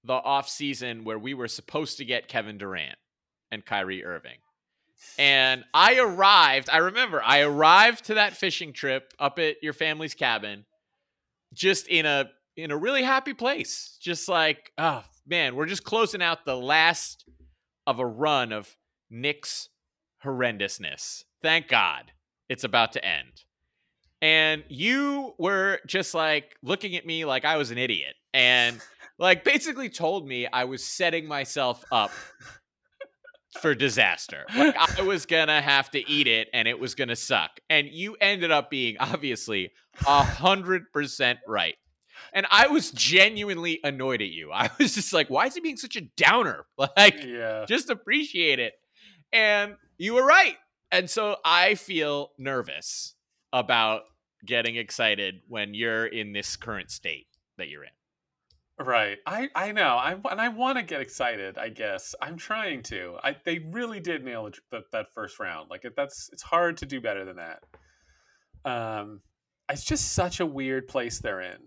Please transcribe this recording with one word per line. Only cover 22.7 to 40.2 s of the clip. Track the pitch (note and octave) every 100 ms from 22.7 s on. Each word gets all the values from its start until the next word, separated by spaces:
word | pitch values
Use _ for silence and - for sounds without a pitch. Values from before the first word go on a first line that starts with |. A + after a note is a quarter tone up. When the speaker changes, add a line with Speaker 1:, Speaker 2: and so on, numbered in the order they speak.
| A#2+ A2+
Speaker 1:
to | -
end." | F#2 D#2 B1+ - _ _ _ _ _ _ _ _
And | D#3 D#3+ D#3 D3+ D3
you | C3 G3+ C4+ C#4+ C#4 B3+ -
were | F3 G3 G3 F#3+ -
just, | F#3+ -
like, | E3 D#3 D3+ C#3+ -
looking | B2+ G3 G3+ F3
at | E3
me | D#3+ D#3
like | C3
I | D3 D#3
was | B2+
an | A#2+
idiot | B2 F#2 C#2 - _ C3+
and, | B2 B2 A#2+ A#2+ - _ - -
like, | F3+ -
basically | - C#4+ D#4+ C4 B3
told | - E3 G3 C#3
me | B2 A#2+
I | B2+ B2+
was | C3
setting | - - F3 E3 D#3
myself | C#3+ C3+ D3 B2+ A#2+ -
up | A#2 G#2 - - _ - - _ _ _ _ - _ - _ _ -
for | D#3+ B2+
disaster. | C3+ A2+ G2+ E2+ - C#2+ - A3+
Like, | D4 - D#3+ F#3
I |
was | F#3+ F#3 -
gonna | D#3+ D#3 D3+
have | C#3+ C#3 C3+
to | C#3+ A#2+
eat | D3 C3
it | A2+ A2
and | B2 A2+
it | A#2+
was | B2+ -
gonna | B2+ A#2
suck. | - A#2 D#2 - _
And | D#3 C#3+
you | D#3+ G3 A3
ended | G3+ G3+ E3+
up | D3+ -
being, | C#3 A#2+ G#2+
obviously, | C3+ E3+ C#3 A2+ - G2+ F2+ _ _ - C#3
a | C#3+